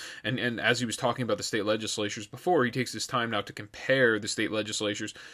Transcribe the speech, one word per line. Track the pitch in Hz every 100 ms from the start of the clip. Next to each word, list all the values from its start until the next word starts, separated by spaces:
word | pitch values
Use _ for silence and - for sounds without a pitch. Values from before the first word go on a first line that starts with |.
| - -
and, | 110 117
and | 120 110
as | 107 117
he | 120
was | -
talking | 123 117
about | 117 101
the |
state | - 110 101
legislatures | 110 107 - 104 113 104
before, | - 180 170
he | 123
takes | 131 120
his | 110 -
time | 123 117
now | 104
to | 101
compare | - 104 - - 135 120 107
the | 104
state | - 107
legislatures | 107 107 107 104 107 110 - -